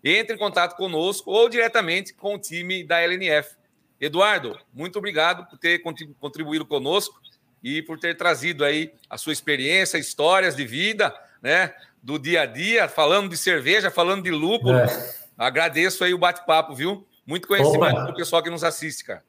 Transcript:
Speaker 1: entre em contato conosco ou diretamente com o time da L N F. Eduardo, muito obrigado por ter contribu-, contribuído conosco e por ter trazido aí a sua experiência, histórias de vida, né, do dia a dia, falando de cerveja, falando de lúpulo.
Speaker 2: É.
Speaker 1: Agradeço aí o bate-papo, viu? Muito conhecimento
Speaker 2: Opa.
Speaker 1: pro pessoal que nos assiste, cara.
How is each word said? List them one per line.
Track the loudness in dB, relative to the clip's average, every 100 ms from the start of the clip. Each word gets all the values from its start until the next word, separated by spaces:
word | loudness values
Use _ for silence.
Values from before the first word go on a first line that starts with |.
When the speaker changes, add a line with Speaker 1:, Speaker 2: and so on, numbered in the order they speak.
Speaker 1:
entre | 2 2 0 -4
em |
contato | -2 0 0 -2
conosco | -4 -2 -2 -4 0
ou | 4 4
diretamente | 4 2 0 0 -4 -6
com | _ -8 -6
o |
time | -8 -8 -6 -6
da | 0 2
L | 2 0
N | 2
F. | 0 0 _ _ _ _ _
Eduardo, | -2 2 4 2 -4 -12 _
muito | -12 -10 -6
obrigado | -4 0 0 0 -10
por | -4
ter | 0 0
contribu-, | -2 -10 -16 -14
contribuído | -14 -10 -6 -6 -2
conosco | -4 0 -2 -2 _ -20 _ _ _
e | -8 -8
por | -8 -6
ter | -6 -2
trazido | 0 0 -2 0 0
aí | 0 -4 _ _
a | -10
sua | -6
experiência, | -6 -2 -2 2 2 2 -2
histórias | -6 0 4 4 2 -2
de | -8
vida, | -4 -4 0 -2 -2 -20 _
né, | 0 0 0 -6 -20 _
do | -8 -8
dia | 0 0
a | 0
dia, | -4 0 2 2
falando | 2 4 4 0
de | -2
cerveja, | 0 0 2 2 2
falando | 2 0 0
de | -2
lúpulo. | -2 0 0 4 4
Speaker 2:
É. | 4 0 -8 -14 -18 -4
Speaker 1:
Agradeço | 0 2 0 2 0 2
aí | 0
o | 2
bate-papo, | 2 0 2 2 2
viu? | -4 -4 -4 _ _ -8
Muito | -8 0
conhecimento | 4 4 6 4
Speaker 2:
Opa. | 2 -2
Speaker 1:
pro | -6
pessoal | 0 0
que | 0
nos | -2
assiste, | -4 -4 -10 -10 -12
cara. | -14